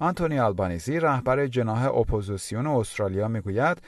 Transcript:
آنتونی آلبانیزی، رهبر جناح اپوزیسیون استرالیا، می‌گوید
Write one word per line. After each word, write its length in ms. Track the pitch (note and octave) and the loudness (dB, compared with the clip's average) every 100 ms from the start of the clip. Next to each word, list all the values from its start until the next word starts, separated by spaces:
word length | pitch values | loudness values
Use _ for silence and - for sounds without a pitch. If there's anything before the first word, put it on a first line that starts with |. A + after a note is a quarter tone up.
آنتونی 380 | D#3+ F3 E3 C#3+ | -2 0 0 2
آلبانیزی، 600 | A2+ F#2+ F#2 E2+ A#2 E3 | 2 2 0 -2 -2 0
رهبر 460 | D#3+ C3 B2+ C3 C#3 | 2 2 2 2 2
جناح 520 | B2 A2+ A2 C3 - | 0 0 0 2 2
اپوزیسیون 680 | A2+ G#2+ G2+ G2 - G#2+ D3+ | 2 0 -2 -6 -6 -4 0
استرالیا، 600 | C3+ G#2+ - G2 F#2+ G#2+ | 0 -2 -2 -2 0 -2
می‌گوید 500 | A2+ G2 G2 D3+ F3 | -2 -2 0 0 0